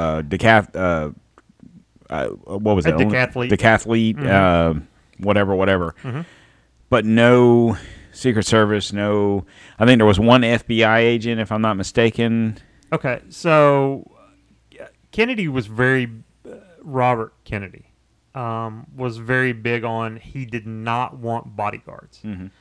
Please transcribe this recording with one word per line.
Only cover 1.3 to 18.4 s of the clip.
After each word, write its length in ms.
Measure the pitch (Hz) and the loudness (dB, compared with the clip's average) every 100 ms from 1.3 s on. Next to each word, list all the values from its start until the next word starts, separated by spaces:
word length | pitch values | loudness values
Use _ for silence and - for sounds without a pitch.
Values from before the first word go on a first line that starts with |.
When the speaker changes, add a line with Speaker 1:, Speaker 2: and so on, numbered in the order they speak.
| _ _ _ - - _ _ - | _ _ _ -20 -20 _ _ -10
Speaker 1:
uh, 180 | 73 58 | -8 -6
what 460 | 50 - 101 107 98 | -8 -12 -4 0 0
was 100 | 80 | 2
Speaker 2:
A 40 | |
Speaker 1:
it? 40 | |
Only 120 | 80 101 | 0 0
Speaker 2:
decathlete. 440 | 127 123 127 123 | 0 -2 -4 -2
Speaker 1:
Decathlete, 640 | 101 117 107 107 113 113 - | 2 4 2 2 0 0 -2
Speaker 2:
Mm-hmm. 640 | - 98 92 85 82 76 | 0 2 4 4 2 -2
Speaker 1:
uh, 40 | - _ _ - | -8 _ _ -6
whatever, 360 | 98 101 98 95 | 0 0 2 0
whatever. 400 | 95 95 85 - | 2 0 -2 -8
Speaker 2:
Mm-hmm. 180 | 135 127 170 _ _ _ _ _ - | -12 -12 -12 _ _ _ _ _ -2
Speaker 1:
But 160 | 120 110 | 0 2
no 720 | 110 120 123 120 120 117 98 - - - | 4 6 6 6 4 2 -2 -10 -20 -20
Secret 340 | - 131 110 - | -6 -2 -2 2
Service, 460 | 113 104 104 - | 2 2 0 -4
no. 520 | 104 104 104 101 101 - - - - | -6 -2 -2 0 -2 -6 -18 -12 0
I 60 | 113 | 4
think 140 | 123 | 6
there 60 | 107 | 6
was 140 | 95 | 4
one 240 | 117 127 | 6 4
F 240 | 117 117 - | 4 -2 -2
B 160 | 113 | 2
I 160 | 110 113 | 2 4
agent, 400 | 117 117 113 113 | 2 2 -2 -4
if 120 | 107 | -4
I'm 100 | 107 | -2
not 140 | 110 98 | -2 -2
mistaken. 800 | 95 - 117 113 117 113 110 107 - _ - | -4 0 0 2 -2 0 -2 -6 -16 _ -8
Speaker 2:
Okay, 300 | 160 139 120 - | -6 -6 -8 -12
so, 840 | - 170 156 147 139 139 135 - _ _ _ _ _ _ - | -6 2 4 4 4 0 -4 -12 _ _ _ _ _ _ -20
uh, 60 | - _ _ | -20 _ _
Kennedy 360 | 214 233 233 165 | -2 -2 -2 -4
was 180 | 131 104 | -4 -4
very, 440 | 110 127 131 117 113 - _ - | 0 2 2 -2 -10 -20 _ -20
uh, 80 | - - _ | -20 -20 _
Robert 520 | 165 131 127 120 110 _ | -8 -2 0 0 -6 _
Kennedy, 420 | - 107 95 - _ _ _ _ _ | -12 -10 -10 -20 _ _ _ _ _
um, 500 | 135 | -12